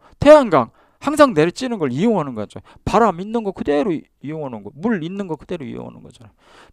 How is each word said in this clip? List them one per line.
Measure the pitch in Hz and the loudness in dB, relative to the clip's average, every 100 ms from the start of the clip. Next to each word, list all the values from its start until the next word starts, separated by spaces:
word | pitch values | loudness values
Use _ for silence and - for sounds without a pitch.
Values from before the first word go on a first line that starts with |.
| _ _ | _ _
태양광 | 285 302 233 151 117 _ _ _ | 8 8 8 2 0 _ _ _
항상 | 277 302 269 | -4 4 4
내리쬐는 | 151 170 - 254 220 | 4 0 -2 -8 -4
걸 | 143 | -4
이용하는 | 127 233 202 139 | 0 0 0 -4
거죠. | 110 101 110 - - - | -8 -12 -14 -20 -14 -2
바람 | 208 226 170 | 2 2 0
있는 | 208 233 | -8 -6
거 | 196 | -6
그대로 | - - 147 185 | -8 -4 -2 -2
이-, | 151 - _ | -6 -10 _
이용하는 | 135 156 139 110 | -14 -12 -12 -12
거, | 101 | -16
물 | 143 220 196 | -8 -4 -4
있는 | 165 196 190 | -6 -10 -10
거 | 151 | -12
그대로 | - 175 120 | -10 -12 -10
이용하는 | 123 - 113 | -12 -14 -18
거잖아요. | - - 107 _ _ - - | -20 -20 -20 _ _ -20 -20